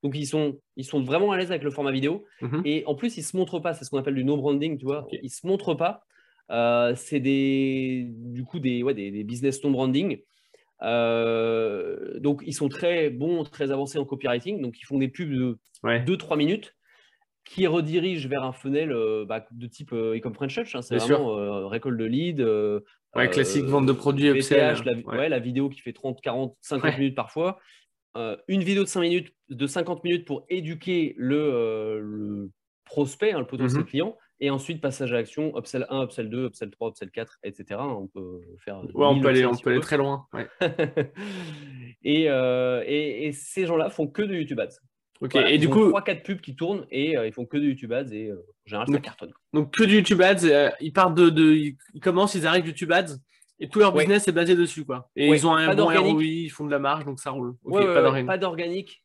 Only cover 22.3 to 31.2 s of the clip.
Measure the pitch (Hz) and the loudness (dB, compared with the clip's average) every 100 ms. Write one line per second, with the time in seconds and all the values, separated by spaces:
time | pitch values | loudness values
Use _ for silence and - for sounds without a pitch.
22.3 | 151 117 107 104 104 - _ _ 117 123 | 0 0 2 0 -4 -8 _ _ 0 0
23.3 | - 135 147 135 139 135 131 143 139 143 | 2 2 0 2 2 2 2 0 2 4
24.3 | 135 135 143 151 113 117 117 117 117 151 | 4 4 4 4 2 -2 -4 -4 -4 0
25.3 | 135 117 123 139 139 - 117 135 120 - | -2 -2 -2 -4 -4 -14 -10 -8 -6 -6
26.3 | 123 131 - - 143 156 135 139 131 117 | -4 -6 -8 -6 0 0 2 -2 -2 -6
27.3 | - 170 190 _ _ _ _ _ - 113 | -2 -4 -4 _ _ _ _ _ -10 -8
28.3 | - - 190 175 196 190 190 170 175 175 | -8 -2 -2 2 0 0 0 0 0 -4
29.3 | _ _ 131 139 180 175 175 175 175 170 | _ _ -6 -4 -2 -4 -4 -2 -2 -2
30.3 | 143 - 180 156 160 185 175 156 - | -8 -4 -6 -6 -10 -2 -2 -2 -2